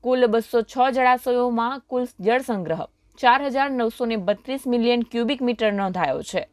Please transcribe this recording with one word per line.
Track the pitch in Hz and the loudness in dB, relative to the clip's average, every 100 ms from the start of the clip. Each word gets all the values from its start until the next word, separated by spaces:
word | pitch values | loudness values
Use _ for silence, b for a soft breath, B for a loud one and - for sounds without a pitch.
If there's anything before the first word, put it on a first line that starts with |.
કુલ | 247 254 240 | 0 2 4
બસો | 233 220 240 | 2 0 -2
છ | 220 262 262 | -2 0 2
જળાશયોમાં | 254 254 247 254 247 247 233 233 269 _ | 4 2 2 0 0 0 0 -2 -6 _
કુલ | 247 247 - | -4 -4 -2
જળ | 190 254 | 0 0
સંગ્રહ | 254 208 160 160 - _ _ _ | -2 -6 -4 -6 -6 _ _ _
ચાર | 247 262 | 2 4
હજાર | 277 254 277 | 0 -2 -2
નવસો | 254 226 - 233 | 0 -2 -2 -4
ને | 220 | -2
બત્રીસ | 180 202 - 269 254 | -2 -4 -6 -6 -2
મિલિયન | 240 233 240 | 0 2 0
ક્યુબિક | 233 233 233 285 | -2 -2 -2 -2
મીટર | 247 233 220 | -2 0 0
નોંધાયો | 202 196 180 151 143 | 0 -2 -2 -2 -2
છે | - 180 - | -4 -6 -6